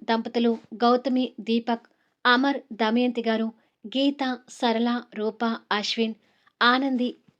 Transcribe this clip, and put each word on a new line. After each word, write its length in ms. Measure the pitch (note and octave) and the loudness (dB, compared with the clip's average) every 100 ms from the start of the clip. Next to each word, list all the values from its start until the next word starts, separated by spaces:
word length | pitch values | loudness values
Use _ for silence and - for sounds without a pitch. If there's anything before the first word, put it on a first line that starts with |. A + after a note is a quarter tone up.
దంపతులు, 480 | - A3+ A#3 A#3 A#3 A3+ - | 0 -2 -2 0 2 0 -6
గౌతమి, 500 | G#3+ A#3+ B3 B3+ B3+ B3+ - | 0 2 2 2 -2 -2 -6
దీపక్ 460 | G3+ A3+ A#3 A#3 - _ _ _ B3 | -2 -2 0 -4 -6 _ _ _ 2
అమర్, 340 | B3 C#4 C#4 - | 4 4 -2 -6
దమయంతి 500 | G#3 A3 A#3 B3 A#3+ | -2 0 2 0 0
గారు, 300 | A3+ A3 A3+ - _ _ G#3 | -2 0 -2 -6 _ _ -6
గీత, 520 | C4 C#4 C#4 C4 B3 - | 0 0 0 -4 -6 -10
సరళ, 540 | - B3 A3+ A#3+ A#3+ - | -4 0 0 0 -2 -6
రూప, 300 | G3+ G#3+ G#3+ A#3 A3+ - | -6 -6 -2 -4 -4 -4
అశ్విన్, 420 | G3+ G3+ - A3+ A3 _ _ _ _ | -4 -2 -2 -2 -4 _ _ _ _
ఆనంది 540 | A#3+ B3+ C4+ B3+ B3 - _ _ | 4 4 2 0 -2 -6 _ _